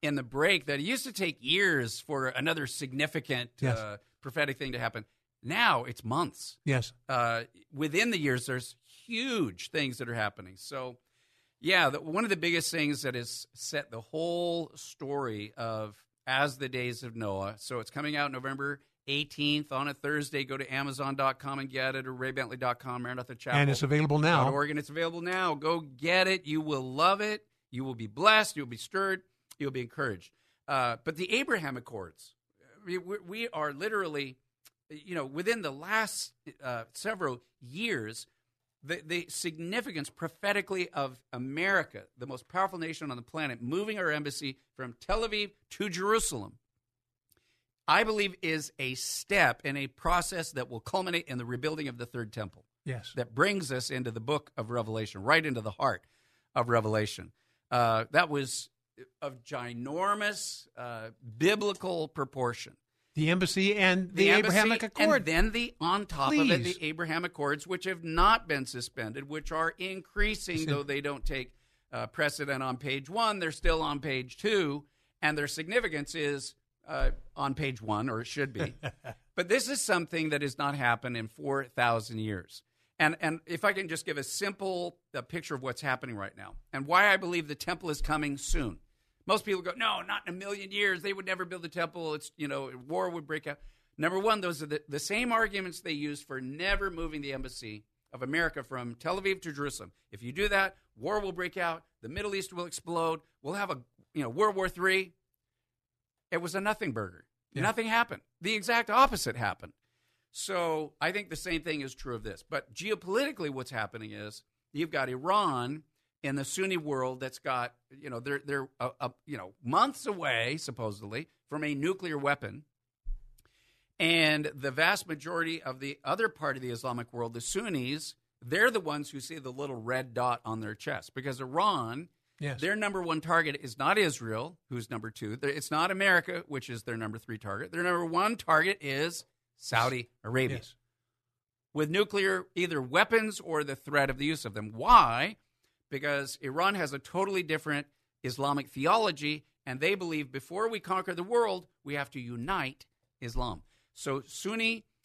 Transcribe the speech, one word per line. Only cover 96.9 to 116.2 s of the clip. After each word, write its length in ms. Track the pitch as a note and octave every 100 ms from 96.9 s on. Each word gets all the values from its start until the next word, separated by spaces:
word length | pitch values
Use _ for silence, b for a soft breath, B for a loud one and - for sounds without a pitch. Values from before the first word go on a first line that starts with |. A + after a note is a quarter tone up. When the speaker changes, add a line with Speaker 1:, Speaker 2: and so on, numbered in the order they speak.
Speaker 1:
moving 320 | E3+ E3 D3+
the 100 | C#3+
embassy 520 | C3 B2+ - A2+ G#2+ - _ _
of 100 | B2+
America 400 | C3 D#3 E3 D#3
from 320 | B2 C3 A#2+ A#2
Tel 220 | E3 F#3+
Aviv 200 | F#3+ F#3+
to 100 | E3+
Jerusalem. 400 | C#3+ C#3+ - F2+ - _
If 120 | G2+
you 100 | A#2
do 160 | D3 G3+
that, 280 | G3 F#3+ - _ -
war 240 | C#3+ G#3
will 120 | G3
break 240 | E3+ F3+ F#3
out. 280 | E3+ E3 - _
The 60 | A2+
Middle 240 | F3+ G#3
East 180 | G3 F#3+
will 140 | F3+ F3
explode. 540 | - E3+ E3 E3 D#3+ - _
We'll 120 | C#3
have 160 | G3 G3
a, 80 | C#3 - _ _
you 100 | -
know, 60 | B2+
World 280 | C3+ G#3+ F#3+
War 120 | F#3
three. 460 | F3 F#3 F#3+ F#3 _ _ _ _ _ _ _ _ _ _ _ _
It 100 | E3+
was 120 | E3+ F#3+
a 40 |
nothing 320 | G3+ G#3+ F#3
burger. 320 | A2+ F#2+ F2 - _ _
Speaker 2:
Yeah. 80 | C#3
Speaker 1:
Nothing 240 | F#3+ A3+ A3+
happened. 360 | A3+ A#3+ - _ _
The 140 | F3+
exact 340 | G#3+ F#3 A#3 A3+
opposite 460 | A3+ C4+ G3 B2+ A#2
happened. 360 | G#2 - F2 _ _ _ _ _ _
So 640 | - - F#3 E3+ D#3 D3+ -
I 120 | D#3+
think 160 | G3+ F3+
the 60 | D#3+
same 240 | F3+ E3
thing 200 | E3 D3+
is 120 | C3+
true 200 | - C3+
of 80 | A#2
this. 180 | G#2+ F#2+ -
But 240 | D3 -
geopolitically, 760 | A2+ G3 G3+ F3 A3 C#4+ A#3+ D3+
what's 200 | C3 B2
happening 420 | B2 G#2 A2+ A2
is 300 | G#2+ G#2+ - - _ _
you've 180 | C#3+ E3
got 200 | D3 C3
Iran 720 | B2+ D#3+ G#3 F#3 B2+ B2 D3+ - _ _ _